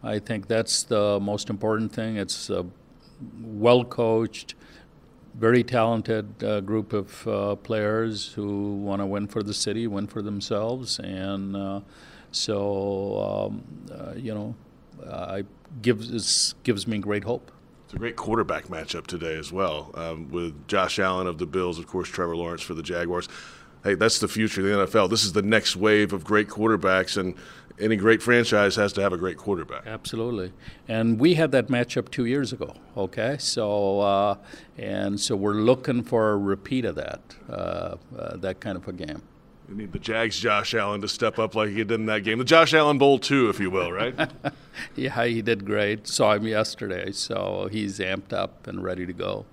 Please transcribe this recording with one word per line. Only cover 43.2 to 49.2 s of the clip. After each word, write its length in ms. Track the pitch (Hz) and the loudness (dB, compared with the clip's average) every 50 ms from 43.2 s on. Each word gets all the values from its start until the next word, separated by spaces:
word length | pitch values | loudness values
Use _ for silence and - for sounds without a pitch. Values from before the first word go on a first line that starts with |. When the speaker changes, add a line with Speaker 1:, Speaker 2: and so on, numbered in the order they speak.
| - - 139 139 123 107 | 4 2 4 4 4 4
Speaker 2:
if 100 | 95 - | 4 0
you 120 | 101 92 | -2 0
will, 200 | 92 95 90 87 | 0 0 0 0
right? 240 | 87 95 110 123 131 | -2 -4 -4 -4 -2
Speaker 1:
<laughs> 140 | - 156 - - - - - - - - - - - - - - | -2 -4 -4 -4 -8 -8 -8 -8 -8 -20 -18 -14 -14 -14 -10 -8
Yeah, 300 | - 127 131 127 123 120 | -4 -4 -4 0 0 0
he 180 | 120 117 113 104 | 2 0 0 0
did 220 | 113 113 101 98 | 0 0 0 0
great. 420 | 98 104 104 104 101 107 107 - | -2 0 2 2 2 0 -2 -4
Saw 260 | - - - 123 107 107 | -6 0 4 4 6 6
him 140 | 104 107 | 4 2
yesterday, 640 | 110 110 107 110 - - - 113 98 92 90 92 98 | 0 0 0 0 0 -4 -8 -6 -6 -4 -4 -6 -6
so 580 | 98 - - - 107 98 95 95 98 95 98 98 | -6 -6 -6 -4 -4 -4 -2 -2 -4 -4 -4 -4
he's 280 | 104 110 104 101 95 98 | -4 -4 -4 -4 -4 -4
amped 340 | 95 92 95 98 98 - - | -4 -2 -2 -4 -6 -6 -4
up 320 | 98 95 95 - - - | -4 -4 -4 -6 -12 -14
and 180 | - 95 95 92 | -10 -10 -6 -6
ready 220 | 92 90 90 90 | -6 -6 -6 -6
to 80 | 90 90 | -8 -6
go. 320 | 90 | -6